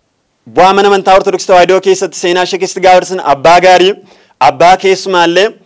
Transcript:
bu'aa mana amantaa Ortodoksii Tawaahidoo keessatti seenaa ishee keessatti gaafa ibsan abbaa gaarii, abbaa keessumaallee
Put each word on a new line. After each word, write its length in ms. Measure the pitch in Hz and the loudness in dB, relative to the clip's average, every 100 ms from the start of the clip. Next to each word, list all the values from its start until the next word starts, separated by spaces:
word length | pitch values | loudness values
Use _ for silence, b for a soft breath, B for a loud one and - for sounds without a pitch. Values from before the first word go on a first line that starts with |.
| _ _ _ _ - | _ _ _ _ -8
bu'aa 260 | 120 185 | 0 0
mana 140 | 196 202 | 2 0
amantaa 280 | 196 196 190 | 0 2 0
Ortodoksii 320 | 196 185 - | 0 -4 0
Tawaahidoo 320 | 180 175 190 | 2 2 0
keessatti 360 | 392 381 185 - | 0 -2 -4 -6
seenaa 240 | 190 185 | -4 -2
ishee 160 | 175 185 | -4 -6
keessatti 220 | 185 196 | -8 -2
gaafa 160 | 185 185 | 2 2
ibsan 220 | 175 185 | 0 -4
abbaa 360 | 156 135 156 175 | -4 0 2 2
gaarii, 320 | 185 180 185 202 b b b _ | 4 2 2 -2 b b b _
abbaa 340 | 135 135 170 185 | -2 2 2 2
keessumaallee 720 | 190 185 196 180 170 175 214 - | 0 -4 -2 -2 0 0 -2 -6